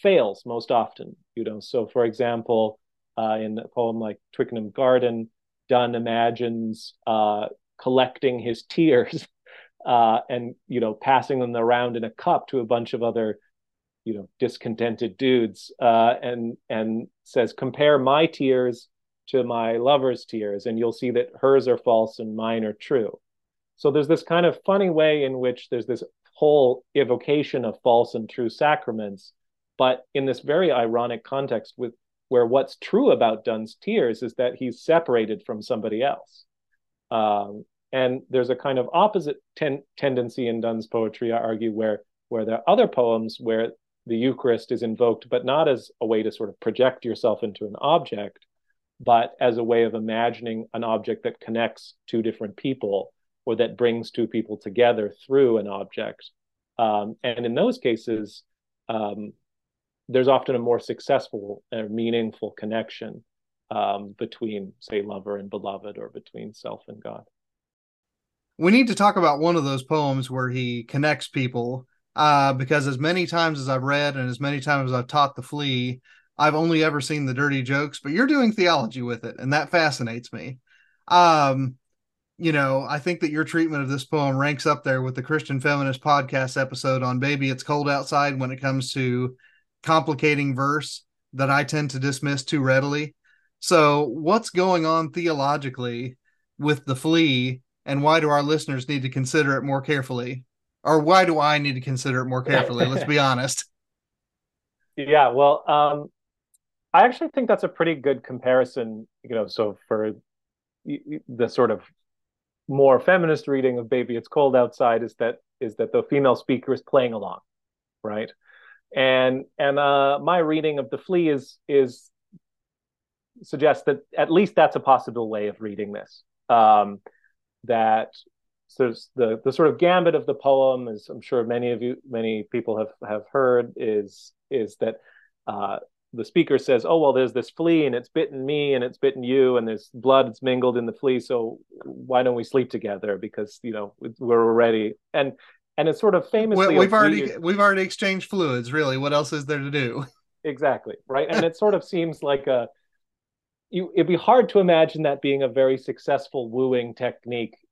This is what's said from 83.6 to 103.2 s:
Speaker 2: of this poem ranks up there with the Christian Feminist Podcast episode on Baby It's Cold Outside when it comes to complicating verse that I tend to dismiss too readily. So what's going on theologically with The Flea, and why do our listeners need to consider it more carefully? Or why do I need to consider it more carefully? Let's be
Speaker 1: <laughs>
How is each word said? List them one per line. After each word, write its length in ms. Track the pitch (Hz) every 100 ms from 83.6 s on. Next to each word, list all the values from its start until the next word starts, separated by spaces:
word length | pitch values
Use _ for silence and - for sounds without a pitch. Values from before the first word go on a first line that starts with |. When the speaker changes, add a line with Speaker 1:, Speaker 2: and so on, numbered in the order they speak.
| 160 147
Speaker 2:
of 60 | 135
this 160 | 139
poem 320 | - 147 139 135
ranks 300 | 143 139 160
up 160 | 147
there 200 | 139 131
with 120 | 127
the 80 | 131
Christian 380 | 131 156 151 139
Feminist 420 | 147 143 135 127
Podcast 580 | 151 143 131 135 131 139
episode 420 | 131 131 135 131
on 180 | 127 127
Baby 300 | 139 143 135
It's 120 | 131
Cold 260 | - 147 143
Outside 500 | 139 135 147 143 135
when 120 | 127
it 100 | 131
comes 320 | 139 135 131
to 420 | 135 127 123 127 127 _ _ _ _
complicating 720 | - 160 160 135 151 143 139
verse 500 | 127 139 151 147 - _ _ _
that 160 | 131 135
I 120 | 139
tend 280 | 143 151 147
to 100 | 135
dismiss 420 | 139 135 143 139
too 180 | - 151
readily. 540 | 135 131 143 147 151 - _ _ _ _
So 440 | - 170 151 147
what's 460 | 147 135 156 220 226
going 340 | 175 185 175
on 280 | 160 160 160
theologically 1040 | 180 170 147 139 147 139 127 123 120 127 127 _ _ _ -
with 260 | 143 143
The 120 | - 127
Flea, 640 | 156 165 160 127 127 127 _ _ -
and 160 | 139
why 160 | 147 165
do 100 | 151
our 140 | 143
listeners 460 | 143 156 151 135 123
need 140 | 143
to 60 | 131
consider 480 | 135 127 160 139 135
it 60 |
more 180 | 139 135
carefully? 640 | 135 147 131 127 123 131 - _ _ _
Or 180 | - 156
why 240 | 151 190
do 140 | 175 156
I 200 | 147 147
need 160 | 143
to 60 | 127
consider 400 | 131 127 139 127
it 60 | 127
more 160 | 127
carefully? 440 | 127 135 - 120 123
Let's 180 | 131
be 140 | -
Speaker 1:
<laughs> 20 | 147